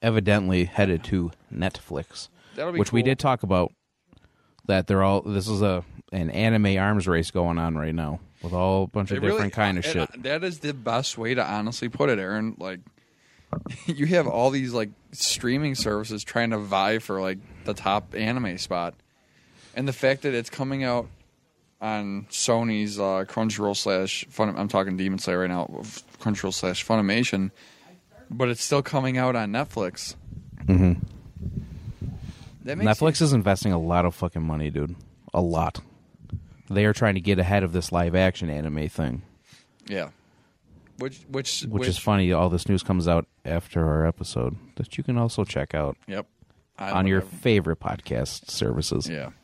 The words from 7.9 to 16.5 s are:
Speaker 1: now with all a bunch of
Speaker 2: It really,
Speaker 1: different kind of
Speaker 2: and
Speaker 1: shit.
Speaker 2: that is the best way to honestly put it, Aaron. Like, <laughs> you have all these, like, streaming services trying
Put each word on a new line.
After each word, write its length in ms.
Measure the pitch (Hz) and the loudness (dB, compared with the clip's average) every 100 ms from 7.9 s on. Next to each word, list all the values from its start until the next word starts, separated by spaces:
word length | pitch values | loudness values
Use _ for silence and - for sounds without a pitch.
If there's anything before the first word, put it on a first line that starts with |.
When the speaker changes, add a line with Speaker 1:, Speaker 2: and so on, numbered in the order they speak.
| 82 | -2
Speaker 1:
now 240 | 78 80 - _ | -4 -6 -10 _
with 100 | - | -6
all 300 | 90 92 95 | 0 2 2
a 40 | 95 | 0
bunch 220 | - 98 | -2 -2
of 80 | 98 | 0
Speaker 2:
It 40 | |
really, 100 | 101 | 0
Speaker 1:
different 200 | - 101 | 0 0
kind 240 | 101 104 92 | 0 0 2
of 60 | 113 | 0
Speaker 2:
and 80 | |
Speaker 1:
shit. 300 | 120 78 - | -2 -2 -6
Speaker 2:
that 200 | 123 151 | -6 -4
is 160 | 185 160 | -4 -6
the 140 | 147 | -8
best 440 | 139 117 117 139 - | -6 -2 -2 -2 -4
way 160 | 113 | -2
to 100 | 127 | 0
honestly 460 | 85 104 107 120 120 | 0 0 -2 -4 -6
put 200 | - 143 | 0 2
it, 100 | 113 | 2
Aaron. 360 | 92 107 110 - | 0 -2 -4 -6
Like, 200 | 92 92 - _ _ _ _ _ | -10 -10 -14 _ _ _ _ _
<laughs> 500 | _ - - 123 - | _ -10 -8 -10 -6
you 180 | 147 143 | -2 2
have 220 | 180 143 | 4 4
all 240 | 110 127 | 2 2
these, 200 | 139 131 | 2 -2
like, 180 | 120 107 101 _ | -2 -4 -8 _
streaming 600 | - - - 123 131 151 | -6 -2 0 0 0 0
services 500 | 131 117 104 107 107 | -2 -2 -2 -4 -8
trying 280 | - 120 117 | -4 0 0